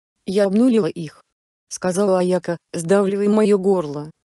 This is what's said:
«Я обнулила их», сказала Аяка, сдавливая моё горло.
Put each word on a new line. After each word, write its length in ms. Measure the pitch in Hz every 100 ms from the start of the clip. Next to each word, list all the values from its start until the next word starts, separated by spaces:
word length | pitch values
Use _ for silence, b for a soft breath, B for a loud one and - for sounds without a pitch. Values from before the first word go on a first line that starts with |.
| _ _
«Я 220 | - 196 196
обнулила 400 | 208 254 226 165
их», 360 | - 156 - _ _ _ _ -
сказала 520 | - 185 180 202 185
Аяка, 360 | 180 180 - 170 _
сдавливая 560 | 170 165 196 196 196 208
моё 300 | 214 214 202
горло. 520 | 190 190 151 143 147 -